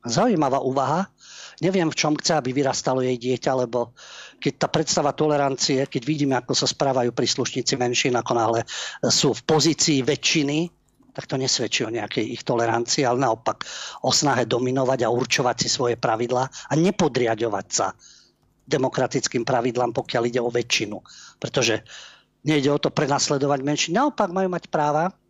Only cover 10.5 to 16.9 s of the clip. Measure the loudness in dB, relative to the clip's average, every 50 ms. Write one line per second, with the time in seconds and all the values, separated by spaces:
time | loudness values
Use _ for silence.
10.5 | 0 0 -2 -2 _ _ _ _ _ _ -20 _ _ -16 -10 -6 -4 -4 -2 0
11.5 | 0 0 -2 -2 -2 -2 -2 -2 -4 -6 -6 -4 -4 -4 -4 -4 -6 -8 -4 -2
12.5 | 0 0 2 2 0 0 0 0 0 0 2 2 2 2 2 0 0 0 -2 -4
13.5 | -4 -4 -8 -12 -12 -12 -12 -12 -12 -4 -2 0 0 2 2 2 2 2 0 0
14.5 | 0 0 0 0 0 0 2 2 2 2 2 2 2 0 0 0 0 0 2 0
15.5 | 0 0 -2 -2 -2 0 0 0 0 0 0 -2 0 0 0 0 0 0 -2 -2
16.5 | -6 -14 -6 -2 2 2 4 2